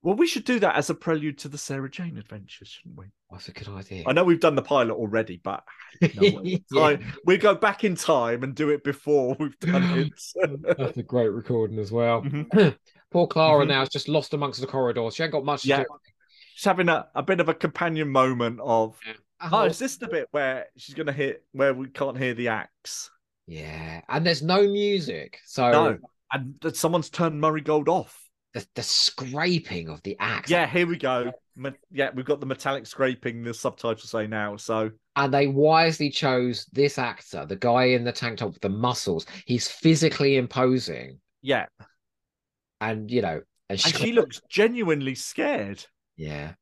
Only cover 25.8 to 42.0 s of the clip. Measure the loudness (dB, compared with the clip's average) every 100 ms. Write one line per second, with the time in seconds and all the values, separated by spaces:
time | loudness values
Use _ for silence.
25.8 | 4 0 -10 _ _ -8 -8 -6 -6 -2
26.8 | 0 0 -2 -2 -2 2 0 0 0 2
27.8 | 2 0 -2 -16 -20 _ _ -12 -10 -10
28.8 | -2 0 0 -2 -8 -2 0 0 -2 -10
29.8 | -8 -10 -10 -6 -4 -4 0 2 2 0
30.8 | 0 0 0 0 -2 -8 _ -12 -10 -10
31.8 | _ -2 -2 -2 -2 -2 -2 -4 -4 -4
32.8 | -8 -2 0 0 -8 -8 -10 -6 -6 -4
33.8 | -4 -4 -6 -6 -4 -4 -6 -8 -4 -2
34.8 | -2 -8 _ -2 2 4 2 4 6 6
35.8 | 4 2 -4 0 0 2 0 -4 -8 0
36.8 | 0 0 -6 -8 -12 -12 -8 -2 2 4
37.8 | 4 2 0 -4 -6 -4 -8 -4 -4 0
38.8 | -2 -2 -2 -4 -6 -16 -4 -2 -2 0
39.8 | 4 4 2 2 2 2 0 0 2 2
40.8 | -2 -12 -12 -20 _ _ -2 -2 -2 _
41.8 | -20 _